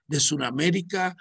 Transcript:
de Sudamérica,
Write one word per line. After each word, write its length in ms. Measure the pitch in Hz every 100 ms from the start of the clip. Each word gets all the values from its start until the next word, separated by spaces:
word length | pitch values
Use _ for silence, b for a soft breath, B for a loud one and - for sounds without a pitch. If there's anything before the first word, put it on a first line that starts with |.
| -
de 100 | 147
Sudamérica, 1000 | - 147 123 131 170 190 170 190 185 180